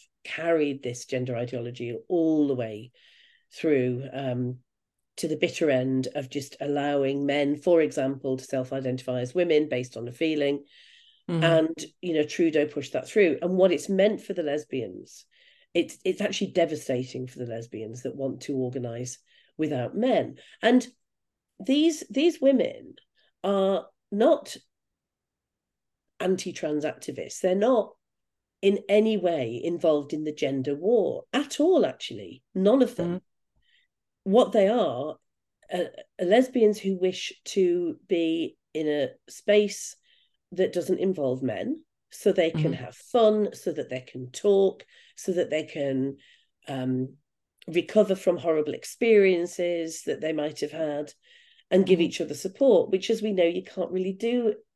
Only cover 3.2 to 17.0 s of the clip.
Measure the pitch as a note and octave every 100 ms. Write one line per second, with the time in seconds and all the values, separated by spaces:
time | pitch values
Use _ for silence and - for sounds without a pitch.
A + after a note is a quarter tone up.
3.2 | _ _ _ - D#3+ C#3 B2 B2 C3+ C3+
4.2 | C3+ B2 B2 B2+ _ _ _ _ _ -
5.2 | D#3+ D#3 D#3+ - D#3 C3 C3 C3 B2+ C#3+
6.2 | B2+ C#3+ C#3 - C#3+ C#3+ C#3+ C#3+ C3+ C#3
7.2 | C#3+ C#3+ C#3+ D3 F#3 E3+ D3+ D3+ C3+ C3+
8.2 | C3+ C3 - C3+ B2+ C3+ C3 B2+ B2+ B2+
9.2 | B2+ F3+ F3 D3+ D3+ B2+ B2 A2+ A#2+ B2
10.2 | D#3+ D3+ C#3+ C#3+ - _ - - _ _
11.2 | - E3 E3 D#3+ D#3+ E3 D3 _ F3+ D#3
12.2 | D3+ - E3 D3+ D3+ D3 C3 - - G#3+
13.2 | F3 C#3 F3+ F#3 F#3 E3 - F#3+ G#3 F3+
14.2 | - F3+ D3+ D3+ - C3 G#2 F2+ - -
15.2 | _ _ _ _ _ - - - F#3 -
16.2 | G3+ G3+ G3+ F#3 E3 D#3 - B2+